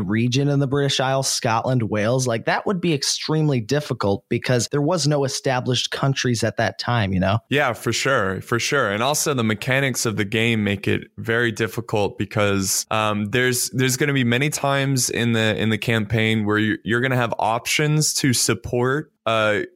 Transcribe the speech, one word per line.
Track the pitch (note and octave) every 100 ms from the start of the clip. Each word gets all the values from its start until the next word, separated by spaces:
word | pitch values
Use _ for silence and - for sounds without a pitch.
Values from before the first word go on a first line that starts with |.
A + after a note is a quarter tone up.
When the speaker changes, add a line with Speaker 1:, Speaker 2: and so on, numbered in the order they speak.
Speaker 1:
region | F#2 A2 A#2+ B2+ C#3+
in | C#3
the | C#3
British | C#3+ C#3 C#3
Isles, | C3 C3+ C3
Scotland, | - B2 A2+ - B2+
Wales, | G#2 G#2 G#2 C3 B2+
like, | A2+ -
that | F#3+ -
would | F#3
be | E3+
extremely | C#3+ - - - D#3 D3+ B2+
difficult | G#2 C#3+ - B2+ G2+ G2+ -
because | A#2+ - B2 -
there | C#3+
was | D3 F3+ C#3
no | D3
established | C3 - C#3+ B2+ A#2+ A#2+ -
countries | - C3+ C3+ B2+ A#2
at | A2 -
that | G#2+ -
time, | - A#2+ G2
you | F2+
know? | F#2+ A2 -
Speaker 2:
Yeah, | D3 C#3
for | A2 A#2+
sure. | A2 C3 C3+ F#2+ F#2+
For | - A#2
sure. | - D3 A2
And | G#2
also | C3 D3 D#3+
the | C3
mechanics | A2 G#2 - C3 C3+ A#2 A#2+
of | G#2
the | G2
game | A2 A#2 A2+
make | G#2 G2+ -
it | G2+ - -
very | G#2+ A2+ A#2
difficult | G#2+ A2 - - G#2+ F#2+ -
because, | G#2 A2 G#2 G2 F#2+ - -
um, | A2 G#2+ G#2 G#2
there's, | B2 B2+ B2 -
there's | C3 C3 B2+
gonna | D3
be | C#3 A#2+
many | A#2+ D3+
times | - C#3 C#3 C3+ C3+ B2
in | - A#2
the, | A2+ A2 G#2
in | G#2+
the | G#2+
campaign | - A2+ G#2 A2+ A2 A2 G#2
where | G#2+
you're, | G#2+ -
you're | - A#2
gonna | C3 B2+
have | A2+ -
options | G2+ A#2 - - D3+ D3+ D3 -
to | C#3+
support, | A#2 - A#2 - B2 B2+ C#3+ D#3 _ -
uh, | A2+ G#2+ G#2 -